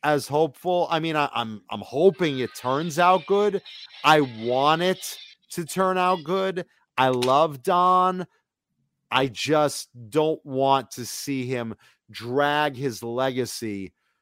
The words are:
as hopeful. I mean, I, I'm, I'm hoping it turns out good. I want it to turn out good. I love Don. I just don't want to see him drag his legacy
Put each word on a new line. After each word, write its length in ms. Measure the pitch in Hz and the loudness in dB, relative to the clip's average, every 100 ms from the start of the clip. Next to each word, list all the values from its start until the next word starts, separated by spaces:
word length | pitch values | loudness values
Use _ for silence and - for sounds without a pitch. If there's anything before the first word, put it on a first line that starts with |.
as 260 | 147 147 - | 2 0 0
hopeful. 580 | 147 160 - 185 180 165 | 0 0 -2 -2 0 0
I 100 | 160 | -2
mean, 160 | 165 151 | -2 -2
I, 120 | 143 | -2
I'm, 300 | 117 117 107 _ | -2 -6 -10 _
I'm 100 | 107 | -12
hoping 580 | 98 131 185 - 170 135 | -8 4 4 4 -2 -2
it 160 | 117 | -6
turns 440 | - 127 135 170 147 | -4 -2 -2 -2 2
out 280 | 175 185 - | 4 4 2
good. 360 | 196 208 190 - - - - | 2 2 -2 -10 -20 -20 0
I 160 | 147 156 | 4 6
want 640 | 135 113 117 127 143 165 | 4 -2 -2 2 2 2
it 360 | 180 185 - - - - _ | 0 -2 -6 -14 -18 -20 _
to 140 | - | -10
turn 340 | 160 180 190 185 | -6 -2 0 2
out 240 | 180 180 | 2 0
good. 400 | 147 190 190 180 175 _ _ - | -2 -2 -2 -6 -10 _ _ 2
I 120 | 131 | 2
love 540 | 127 127 135 160 139 | 4 4 4 4 0
Don. 640 | 190 180 180 185 185 185 175 _ _ _ _ _ _ _ _ | 0 2 4 4 2 -2 -8 _ _ _ _ _ _ _ _
I 160 | 127 135 | 0 0
just 640 | 104 127 151 147 - - 120 113 | -2 0 2 2 -2 -14 -18 -4
don't 360 | 143 156 156 143 | 0 0 -2 -6
want 460 | 131 135 135 113 | -2 2 2 0
to 120 | - | -12
see 400 | 117 - - 135 | -12 -10 -6 -6
him 300 | 123 127 117 107 _ _ _ | -4 -6 -6 -12 _ _ _
drag 640 | 107 117 127 143 147 147 127 | -14 -4 0 2 2 -2 -2
his 260 | 135 104 | -6 -6
legacy 920 | 117 120 131 127 117 - 113 101 92 _ _ _ | -8 -2 -2 -2 -4 -6 -6 -6 -10 _ _ _